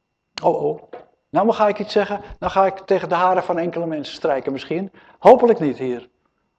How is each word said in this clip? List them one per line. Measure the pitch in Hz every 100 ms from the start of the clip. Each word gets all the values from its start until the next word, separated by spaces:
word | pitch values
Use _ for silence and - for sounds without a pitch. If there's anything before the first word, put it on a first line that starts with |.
| _ _ _ -
Oh, | 180 156
oh. | 147 156 - - - _ _
Nou, | 156 214
maar | -
ga | 208
ik | 202
iets | 202
zeggen, | 208 196 202 - -
dan | 180
ga | 190 190
ik | 185
tegen | - 190 175
de | 175
haren | 185 196
van | - 170
enkele | 175 165 170
mensen | 156 135 -
strijken | 165 135 139
misschien. | 139 - 160 196 - - _
Hopelijk | 190 254 240 220
niet | 151 117
hier. | 131 120 - _ _ _ _